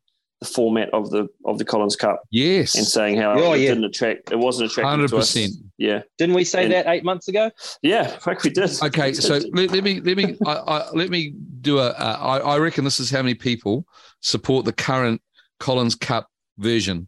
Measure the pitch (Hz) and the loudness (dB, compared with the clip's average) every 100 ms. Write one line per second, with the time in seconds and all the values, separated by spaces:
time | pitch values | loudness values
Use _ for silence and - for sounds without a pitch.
0 | _ _ _ _ - - 113 110 107 110 | _ _ _ _ -6 0 2 2 0 -2
1 | 104 104 101 - - 107 113 110 104 104 | 0 -2 -2 -6 -4 -2 0 0 0 0
2 | 110 - - 113 147 190 123 - - - | 0 0 -2 0 2 2 0 0 0 0
3 | 107 104 107 104 170 151 135 117 104 - | 2 2 2 4 4 4 2 2 -2 -2
4 | 117 - - 117 123 123 113 - 139 147 | -2 -2 -4 0 0 0 -2 0 0 2
5 | 143 113 110 117 104 - 98 - 104 101 | 2 2 2 0 -2 -4 -16 -4 -2 -2
6 | - - 170 180 175 185 185 180 165 170 | -6 -2 2 2 2 2 2 2 2 0
7 | 175 185 - 196 220 - - - 151 220 | 0 -4 -2 0 -2 -4 -16 -2 0 2
8 | 139 - - 180 151 180 185 143 151 156 | 0 -4 -6 -2 0 0 0 0 -2 0
9 | 139 135 - 143 165 175 185 185 202 185 | 0 0 2 0 0 0 2 2 0 0
10 | 175 190 196 - 160 151 - 151 - 160 | 0 0 0 0 -2 -2 -2 -2 -2 -2
11 | 180 175 151 143 - 127 131 139 123 - | 0 -2 -4 -8 -16 -4 2 2 2 0
12 | 120 113 127 135 139 147 160 156 135 - | -4 -2 -2 0 0 0 0 0 -2 -2
13 | 123 135 127 117 127 117 101 120 - - | -2 0 0 -2 -2 -2 -2 -2 -4 -18
14 | - _ - 120 - 131 113 - - 131 | -20 _ -4 -2 2 0 0 -2 -2 0
15 | 123 113 - _ _ _ - 127 120 107 | 0 -2 -6 _ _ _ -2 0 0 -2
16 | - 117 - _ _ - 104 117 95 90 | -2 -4 -4 _ _ -4 0 0 0 -4